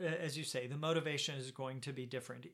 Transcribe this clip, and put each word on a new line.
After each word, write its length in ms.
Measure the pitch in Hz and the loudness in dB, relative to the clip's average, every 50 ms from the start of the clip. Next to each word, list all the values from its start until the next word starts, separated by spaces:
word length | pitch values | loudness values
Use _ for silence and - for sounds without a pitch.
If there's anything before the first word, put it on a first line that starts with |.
uh, 40 | 180 | 0
as 320 | 160 160 - 165 151 131 | 2 2 2 0 0 0
you 80 | 156 147 | -2 -2
say, 220 | - - 131 123 | 0 0 0 0
the 100 | 123 143 | 0 -2
motivation 580 | 147 156 160 165 165 160 156 147 143 - 156 143 | 0 4 4 4 6 4 4 2 2 2 2 0
is 160 | 139 127 131 | -2 -4 -4
going 300 | 131 - 131 131 131 131 | -4 -4 -4 -2 -2 -4
to 100 | - 143 | -4 -4
be 140 | 135 131 127 | -4 -4 -2
different. 400 | 120 131 127 - - 127 123 - 175 | -2 -2 -2 -2 -4 -6 -8 -10 -6